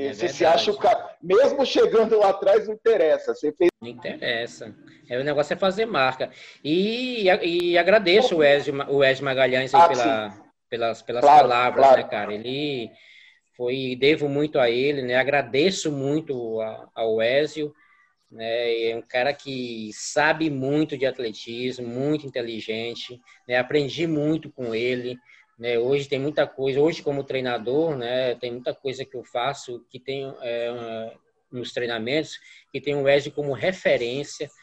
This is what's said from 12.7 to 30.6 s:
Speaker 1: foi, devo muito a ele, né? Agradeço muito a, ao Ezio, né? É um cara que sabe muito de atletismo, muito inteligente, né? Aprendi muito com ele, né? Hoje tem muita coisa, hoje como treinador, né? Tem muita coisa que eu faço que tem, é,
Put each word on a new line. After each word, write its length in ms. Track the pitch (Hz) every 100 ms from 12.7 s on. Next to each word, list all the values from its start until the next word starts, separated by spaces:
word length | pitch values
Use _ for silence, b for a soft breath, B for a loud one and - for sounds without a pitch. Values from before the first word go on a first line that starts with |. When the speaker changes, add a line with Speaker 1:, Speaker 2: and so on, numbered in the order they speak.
| 131 110 b b b b b _ -
Speaker 1:
foi, 380 | 123 131 131 127
devo 300 | 139 156 147
muito 300 | 139 151 151
a 100 | 120
ele, 320 | 117 139 143
né? 140 | 123 127
Agradeço 760 | 127 143 123 131 180 190 160
muito 680 | 143 135 156 156 127 113 113
a, 280 | 110 113 117
ao 280 | 120 113 110
Ezio, 520 | 113 139 151 156 147 - _ _ _ _ _
né? 600 | 117 113 120 120 113 113
É 60 | 117
um 60 |
cara 320 | - 123 127
que 560 | 139 139 131 120 113 107
sabe 560 | 104 - - 151 160 160
muito 480 | 135 131 151 151 135
de 80 | 131
atletismo, 800 | 123 117 107 117 117 127 120 120
muito 400 | 123 143 151 139
inteligente, 920 | 127 117 113 104 110 117 113 - 123 b b -
né? 80 | 123
Aprendi 500 | 123 147 135 131 170
muito 460 | 151 147 160 104
com 240 | - 120 113
ele, 420 | 123 123 123 123 b b b _
né? 220 | 117 117
Hoje 280 | 123 143 135
tem 120 | 135
muita 260 | 139 151 143
coisa, 360 | - 135 135
hoje 200 | 156 160
como 220 | 147 139
treinador, 720 | 135 131 127 120 107 139 165 139
né? 400 | 117 127 127 120
Tem 160 | 123
muita 220 | 120 123
coisa 320 | 135 135 127 131
que 100 | 123
eu 80 |
faço 600 | 107 120 127 139 - 120 -
que 100 | 131
tem, 340 | 135 139 135 131
é, 720 | 123 120